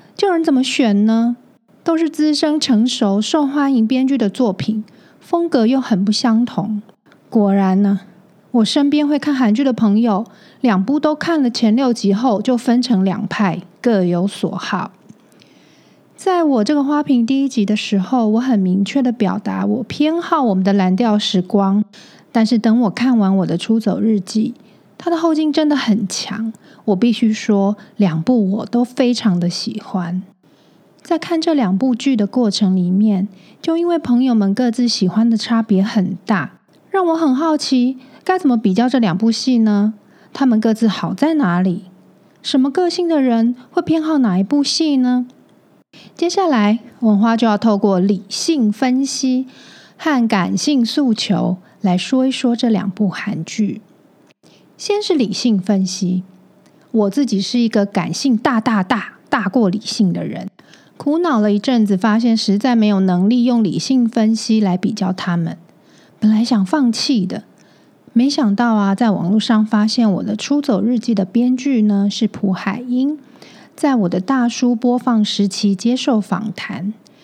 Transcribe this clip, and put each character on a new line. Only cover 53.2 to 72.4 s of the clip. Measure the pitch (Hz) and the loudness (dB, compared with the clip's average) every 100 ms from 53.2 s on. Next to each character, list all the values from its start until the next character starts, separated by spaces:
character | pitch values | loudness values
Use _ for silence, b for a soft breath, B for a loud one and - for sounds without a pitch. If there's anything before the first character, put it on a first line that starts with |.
| - 156 | -8 -8
剧。 | 160 - 202 - - _ _ _ _ _ b b b _ | -8 -4 -4 -4 -14 _ _ _ _ _ b b b _
先 | - 415 | -4 -4
是 | 415 | 0
理 | 320 214 | 0 0
性 | 190 247 202 | 0 0 0
分 | 180 196 | 2 0
析， | 185 - 180 180 - _ _ _ _ b b | 0 -4 -4 -4 -6 _ _ _ _ b b
我 | 220 202 | -2 0
自 | 285 262 | 0 0
己 | 196 | -2
是 | 185 247 | -2 -2
一 | 226 | 0
个 | 214 | 0
感 | 202 196 165 | 0 -2 -4
性 | 165 277 214 | -4 0 0
大 | 294 233 | 0 0
大 | 240 214 | 0 0
大 | 185 226 - - - | 0 -2 -4 -16 -6
大 | 262 | -4
过 | 190 247 196 | 0 2 2
理 | 208 | 0
性 | - - 190 | -6 -2 0
的 | 170 | 0
人， | 160 160 190 _ B B B _ | -6 -10 -12 _ B B B _
苦 | 294 320 | -2 0
恼 | 349 233 | 0 0
了 | 208 | 2
一 | 202 | 0
阵 | 269 240 208 | 0 0 2
子， | 190 | 2
发 | 226 220 | 2 2
现 | 240 226 | 2 0
实 | - 196 | 0 0
在 | 262 | 2
没 | 233 214 | 2 2
有 | 196 | 2
能 | 190 180 196 | 2 2 2
力 | 247 | 2
用 | 240 240 | 2 2
理 | 202 - | 0 -2
性 | - 262 226 | -2 0 2
分 | 233 220 | 0 0
析 | 220 - 220 | 0 0 0
来 | 196 180 | 2 0
比 | 185 | -2
较 | 214 185 | -4 -4
他 | 185 - 170 | -4 -4 -4
们。 | 165 - _ b b b b b | -4 -8 _ b b b b b
本 | 214 | 0
来 | 214 | 2
想 | 233 220 190 | 2 0 0
放 | 311 247 | 0 0
弃 | 220 - 240 | 0 -2 0
的， | 180 104 - _ b b b b - | -2 -6 -14 _ b b b b -4
没 | 233 269 | 0 0
想 | 285 220 196 | 2 0 2
到 | 240 | 2
啊， | 220 196 | 2 2
在 | 196 233 | 2 0
网 | 175 170 | 0 0
络 | 214 | 0
上 | - 220 | 2 2
发 | 214 214 214 | 2 2 0
现 | 247 220 | 2 2
我 | 190 | 0
的 | 190 | -2
《出 | 214 - 285 | -6 -2 -2
走 | 285 196 | 0 0
日 | 214 247 | 0 -2
记》 | 240 | 0
的 | 202 | -2
编 | 190 233 247 254 | 0 0 0 0
剧 | 277 247 | 0 0
呢， | 208 202 202 | 2 2 0
是 | - 214 | -2 -4
朴 | - | -2